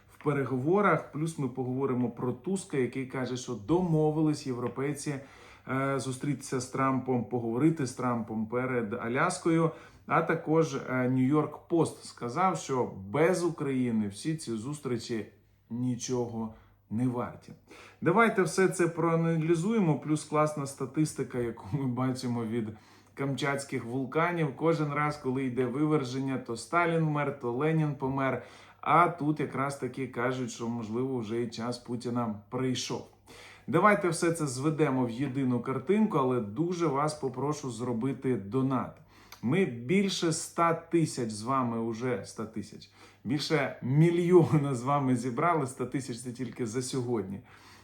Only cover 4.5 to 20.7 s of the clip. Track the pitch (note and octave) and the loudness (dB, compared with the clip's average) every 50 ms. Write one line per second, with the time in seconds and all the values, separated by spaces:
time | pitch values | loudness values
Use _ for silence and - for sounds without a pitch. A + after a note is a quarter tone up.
4.5 | B2+ A#2+ A#2+ A#2 - - C3+ C#3+ D3 - - D3+ C#3+ C3 - - - - - - | -4 -2 -4 -4 -4 -2 -2 -2 -4 -4 -4 -6 -6 -6 -8 -14 -20 -20 -20 -20
5.5 | - - - - B2+ C3 C3+ C#3 C#3 C3+ A#2 C3+ B2+ B2+ - C#3+ C#3 - - - | -20 -16 -8 -4 -2 -2 0 0 0 -2 -2 -4 -6 -4 -2 -2 -2 -2 -4 -4
6.5 | - B2+ A#2+ - - C3+ C3+ C3+ C3 B2+ - - C3 A#2+ G#2+ - B2 B2 A#2 A2+ | -4 -4 -4 -4 -2 0 2 2 2 0 0 0 0 0 0 -2 -2 -2 -2 -2
7.5 | A2+ B2 D3 E3 D#3+ D#3+ C#3 B2 - - B2 B2 A#2+ A2+ A2 G#2+ A2+ A2 A2 G#2 | 2 4 4 4 4 2 -2 -4 -4 -2 -2 0 0 0 -2 -4 -4 -4 -4 -2
8.5 | A#2 B2 C3 B2+ B2+ B2 A2+ G2+ A2+ - - A2+ B2 C3+ D#3+ F3+ F3+ - - E3+ | -2 -2 0 0 0 0 -2 -2 -4 -4 -4 -2 0 0 2 0 0 0 2 2
9.5 | E3 E3 E3 D#3 - - - - - - - - C#3 D#3+ E3 D#3+ D#3+ D#3+ - - | 4 4 4 2 0 -4 -14 -20 -20 -14 -4 0 2 2 2 2 0 -2 0 2
10.5 | D#3 D#3+ D#3+ C#3 C#3 B2+ - - B2+ B2+ B2+ B2 C3 C3 C3 B2+ D3+ D3+ D3 - | 4 4 4 2 0 -6 -6 -2 0 0 2 2 2 4 4 4 4 4 2 0
11.5 | - - - - F3 E3 D3+ - - - - - - - A#2+ A#2 A#2+ E3 F#3 F#3+ | -4 -10 -6 0 2 2 2 2 0 -8 -16 -18 -14 -10 -8 -6 -2 0 2 2
12.5 | F3+ - - - C3+ B2+ A#2 G2+ F#2+ G2 F#2+ G2 G#2 C#3 D#3+ F3 F3+ E3+ F3 E3+ | 0 0 -4 -2 0 0 0 -2 -4 -10 -8 -2 0 4 4 4 4 2 0 -2
13.5 | D#3+ - D3+ C#3 C3+ B2+ B2+ B2 A2+ A2 G#2 G2+ G2 - - D3+ D#3+ D#3+ - - | -2 -2 -2 -2 0 0 0 2 2 0 0 -2 -4 -6 -4 -4 -4 -4 -4 -6
14.5 | A#2 A2 G#2 C#3 D3 D3 - C3+ B2 A2+ A2+ - A#2+ A2 G2 - - - _ _ | -6 -6 -6 -6 -8 -6 -4 -4 -4 -4 -4 -4 -6 -6 -6 -8 -14 -20 _ _
15.5 | _ _ _ - A2+ A#2+ B2+ B2+ B2 - - - B2+ B2 A#2+ A2 A2 A2+ A2+ A2 | _ _ _ -10 -6 -4 -2 -2 -4 -4 -4 -4 -2 -2 -2 -2 -4 -6 -6 -6
16.5 | A2 - - - _ _ _ - G#2 A2 B2 B2+ A#2+ A#2+ A2 F2+ - - - - | -8 -14 -20 -20 _ _ _ -6 -4 0 0 0 0 -2 -4 -6 -8 -12 -18 -20
17.5 | - - _ - - - - - - - - D3+ F3 A3 A#3 A3 G3 G3 F3+ D#3+ | -20 -20 _ -20 -20 -20 -20 -20 -10 -2 0 2 6 6 6 4 4 2 2 2
18.5 | - - F#3+ F3 E3 - F3 D#3+ - D#3+ E3 E3 E3 E3 E3 E3 E3 D#3+ D#3 D#3+ | 2 2 2 4 4 2 0 0 2 0 0 2 2 2 2 2 2 2 2 2
19.5 | F3 D#3+ E3 G#3 A#3 A3+ F#3+ E3 D3 B2 - D3 D#3 D3+ - - D3+ D3+ D3+ D3+ | 2 2 2 2 2 2 4 4 2 2 0 0 0 0 0 0 2 2 2 2
20.5 | D3+ D3+ C#3 C3+ | 0 -2 -6 -6